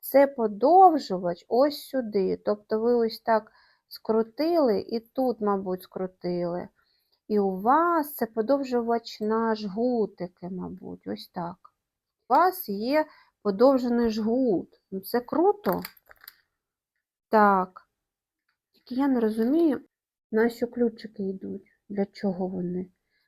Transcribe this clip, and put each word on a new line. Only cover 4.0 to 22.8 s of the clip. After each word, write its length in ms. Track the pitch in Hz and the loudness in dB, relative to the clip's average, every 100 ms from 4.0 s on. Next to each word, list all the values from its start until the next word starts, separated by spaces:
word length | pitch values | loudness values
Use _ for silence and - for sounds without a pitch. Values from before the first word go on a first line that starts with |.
| - 220 226 - 311 339 277 196 | -2 0 0 -2 0 2 2 0
і 200 | - 233 | -2 -8
тут, 400 | 226 - 262 233 | -8 -4 -2 -2
мабуть, 420 | 208 202 190 185 | -2 -2 -4 -8
скрутили. 880 | - - 185 _ 180 175 175 175 - _ _ _ _ _ _ | -10 -10 -10 _ -6 -4 -4 -6 -10 _ _ _ _ _ _
І 100 | 208 | 0
у 220 | 196 185 | 0 -2
вас 540 | 208 285 339 339 294 | 2 2 4 0 -2
це 120 | - 220 | -6 -8
подовжувач 960 | - 220 277 269 247 233 233 - - | -4 0 0 0 -4 -2 -4 -4 -8
на 340 | 214 220 226 | -2 0 0
жгутики, 920 | 220 214 185 247 247 202 - 180 _ 175 | -2 -4 -4 -2 0 -2 -4 -14 _ -12
мабуть, 560 | 185 180 180 190 180 190 | -10 -10 -12 -14 -14 -12
ось 220 | 214 - | -12 -12
так. 280 | - 170 180 _ _ _ _ _ _ _ | -10 -10 -12 _ _ _ _ _ _ _
У 60 | |
вас 340 | 254 359 359 - | 2 2 0 -8
є 380 | 202 226 302 311 _ _ _ | -6 0 0 0 _ _ _
подовжений 680 | 208 196 247 269 240 233 233 | -6 4 6 6 2 0 0
жгут. 580 | 214 220 240 262 175 - _ _ | -2 -2 0 2 0 -2 _ _
Ну, 100 | 190 | -12
це 200 | - 240 | -6 -6
круто. 600 | 247 254 359 415 226 175 180 _ _ - - _ _ _ _ _ _ _ _ _ _ | -4 0 2 2 -2 -4 -4 _ _ -20 -20 _ _ _ _ _ _ _ _ _ _
Так. 600 | 220 208 196 185 - _ _ _ _ _ _ _ _ _ | 4 4 4 0 -8 _ _ _ _ _ _ _ _ _
Тільки 220 | _ _ | _ _
я 140 | 247 277 | -2 0
не 120 | 254 | 2
розумію, 600 | 220 220 220 311 330 254 - _ _ _ _ | 0 0 0 2 2 0 -6 _ _ _ _
на 140 | 220 233 | 0 0
що 180 | 233 247 | 0 -6
ключики 560 | 247 240 220 208 - | 0 -2 -2 -18 -8
йдуть, 500 | 190 190 196 190 _ _ _ | -8 -8 -10 -12 _ _ _
для 180 | 202 202 | -4 -4
чого 400 | - 208 180 185 | -4 -6 -4 -6
вони. 400 | 190 175 180 | -6 -6 -6